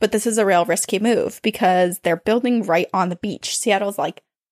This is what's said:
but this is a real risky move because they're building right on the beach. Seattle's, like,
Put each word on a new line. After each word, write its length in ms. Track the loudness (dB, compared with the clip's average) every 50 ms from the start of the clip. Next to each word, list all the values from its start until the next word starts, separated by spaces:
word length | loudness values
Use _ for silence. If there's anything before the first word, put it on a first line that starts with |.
but 120 | -2 0 0
this 140 | -2 -2
is 120 | 0 0 0
a 80 | 2
real 180 | 4 4 2 2
risky 340 | 2 0 -2 -2 -2 -2 0
move 420 | 2 2 2 2 0 -2 -6 -4 -2
because 580 | -2 -2 2 2 2 4 4 2 2 0 -2
they're 160 | -2 -2 -2
building 460 | 0 0 0 0 0 2 0 0 0 0
right 260 | 0 0 0 0 0 -2
on 160 | -2 -2 -2
the 80 | -4
beach. 400 | -6 -6 -8 -8 -8 -8 -8 -8 -4
Seattle's, 400 | 0 0 0 0 0 -2 -4 -4
like, 240 | -4 -6 -6 -10 -18 _ _ _ _ _